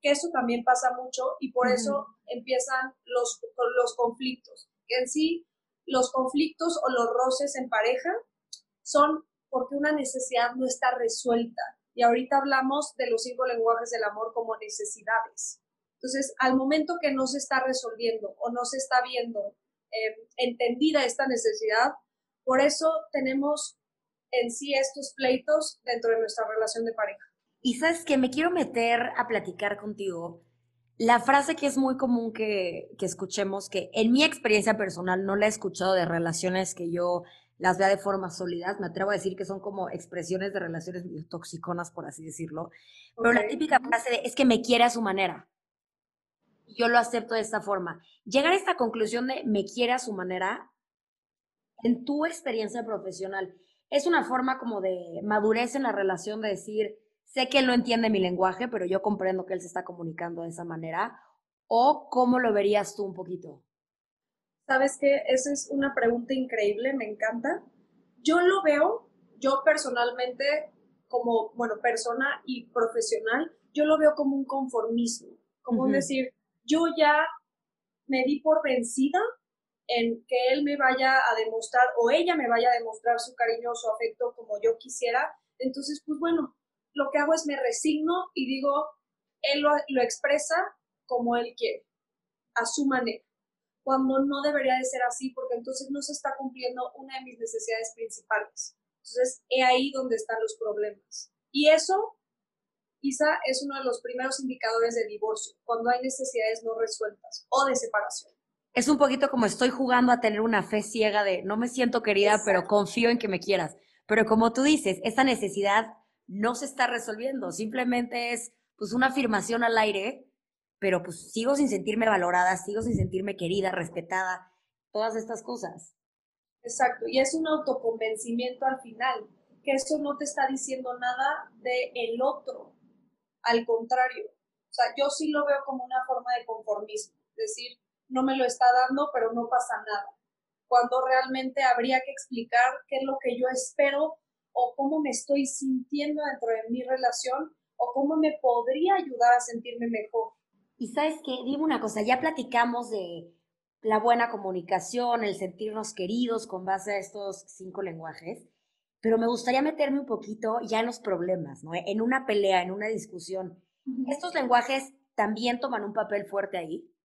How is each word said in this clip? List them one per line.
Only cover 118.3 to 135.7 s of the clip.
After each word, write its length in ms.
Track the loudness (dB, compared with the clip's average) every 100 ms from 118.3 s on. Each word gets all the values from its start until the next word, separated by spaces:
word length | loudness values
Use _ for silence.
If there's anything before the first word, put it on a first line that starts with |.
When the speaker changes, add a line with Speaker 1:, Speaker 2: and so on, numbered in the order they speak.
Speaker 2:
es, 200 | -6 -8 _ _ _
pues, 160 | -4
una 160 | 2 2
afirmación 560 | 2 0 0 0 0
al 120 | 2 4
aire, 500 | 2 0 -4 -8 -16 _ _ _ _ _
pero, 240 | 0 0
pues, 300 | -2 -14 -8
sigo 220 | -4 0 2
sin 120 | 2
sentirme 400 | 0 -2 0 2
valorada, 480 | 2 2 2 2 0
sigo 260 | -4 -4
sin 120 | -2 0
sentirme 400 | 0 -2 -4 -4
querida, 340 | -2 0 0
respetada, 800 | -2 -6 -8 -6 -4 -4 -6 -10 _ _ _ _
todas 240 | -4 -4 -4
estas 260 | -8 -10
cosas. 540 | -10 -10 -10 -12 -20 _ _ _ _ _ _ _
Speaker 1:
Exacto, 440 | -12 0 0 0 -2
y 100 | 2
es 160 | 2
un 120 | 2 0
autoconvencimiento 1160 | 0 0 -2 -2 -2 -2 -4 -4 -2 -4 -2 -2
al 140 | -2
final, 460 | -8 -4 -2 -2 -8 _ _ _
que 80 | -2
eso 260 | 0 0 -2
no 180 | -2 -4
te 80 |
está 220 | -6 0 0
diciendo 500 | 0 -4 -6 -6 -4
nada 520 | -4 0 0 -2 -8 _
de 340 | -4 -2 -2
el 260 | -4 -4 0
otro. 520 | 0 0 -10 -14 -16 _ _ _ _ _ _ _
Al 240 | 0 0 2
contrario, 600 | -2 0 0 0 -2 -14
o 460 | _ _ _ _
sea, 120 | 0 0 2
yo 120 | 0
sí 200 | 0 -2
lo 140 | 0
veo 140 | 2 0
como 180 | -2